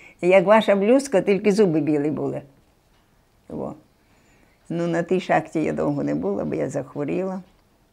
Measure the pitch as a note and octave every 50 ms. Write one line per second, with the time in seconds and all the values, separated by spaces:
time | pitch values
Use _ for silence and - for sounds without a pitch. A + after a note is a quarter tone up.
0 | - - _ _ E3+ F3+ F#3 G3 F3 F#3+ G#3+ A3 G#3 A3 G3+ G3 G3 G#3+ B3+ C#4
1 | C4+ - - F#3 - G#3 G3+ F#3 G#3+ G#3+ F#3+ G#3+ G#3+ F3+ D3+ D#3+ C#3+ D3+ D3+ D3
2 | C#3+ D#3 - - C#3 C3+ C#3 C#3+ C#3 - _ _ _ _ _ _ _ _ _ _
3 | _ _ _ _ _ _ _ _ _ - - D2+ C2+ - - - _ _ _ _
4 | _ _ _ _ _ _ _ _ _ _ _ _ _ - E3 E3+ E3+ F3 E3 E3
5 | E3+ - F#3 F#3 - - E3+ D#3+ D#3+ - - D#3+ D3+ D#3+ D#3 D3+ D#3+ D3 D3 C#3+
6 | C#3+ C#3+ D3 D3+ - G3 G3 - E3 D#3+ E3 D#3+ D3 C#3 C3+ C#3+ C#3 - - C#3+
7 | C#3+ C#3+ E3 F3+ F#3+ F#3+ F#3 F#3 F3+ _ _ _ _ _ _ _ _ _